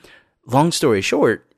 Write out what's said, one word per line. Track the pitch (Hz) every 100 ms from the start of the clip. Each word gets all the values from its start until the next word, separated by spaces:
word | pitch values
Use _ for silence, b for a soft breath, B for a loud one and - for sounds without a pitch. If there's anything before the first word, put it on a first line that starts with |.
| b b b b -
long | 127 170
story | - 147 101
short, | - 285 135 101 _